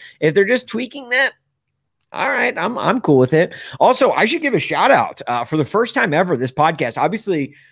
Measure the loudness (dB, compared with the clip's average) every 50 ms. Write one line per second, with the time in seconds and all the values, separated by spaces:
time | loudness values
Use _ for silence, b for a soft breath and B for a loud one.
0 | B B B B -2 0 2 2 2 2 0 -2 -2 -4 -6 -6 -6 -8 -10 -14
1 | -10 -4 -2 -2 -2 -2 -4 _ _ _ _ _ _ _ _ _ _ _ _ _
2 | _ _ -8 -6 -4 -2 -2 0 -2 -2 -2 -2 -4 -4 -4 -4 -2 -2 -2 0
3 | 2 4 4 4 4 4 4 2 2 0 B B B B B B 2 2 4 4
4 | 2 2 2 2 0 0 0 -2 -2 0 0 0 -2 -2 -2 0 2 4 4 4
5 | 2 0 -4 -8 -8 -6 -4 -4 -4 -2 -2 -2 -2 0 0 0 0 0 0 -2
6 | 0 2 2 2 2 2 0 -2 -2 -4 0 0 2 2 2 0 -4 -4 -2 -2
7 | -2 0 -2 -4 -4 -4 -2 -2 -4 -4 b b b b